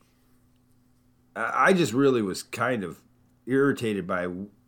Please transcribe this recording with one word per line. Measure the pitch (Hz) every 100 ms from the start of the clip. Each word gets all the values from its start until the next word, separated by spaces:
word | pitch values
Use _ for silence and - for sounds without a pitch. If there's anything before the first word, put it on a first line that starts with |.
| _ _ _ _ _ _ _ _ _ _ _ _ _ -
I, | 113 - 143
I |
just | 185 147
really | 117 139 127
was | 101 85
kind | - - 117 123
of | 90 - _ _ _ _
irritated | - 135 139 135 117 101 87
by | 92
w-, | 90 90 101 _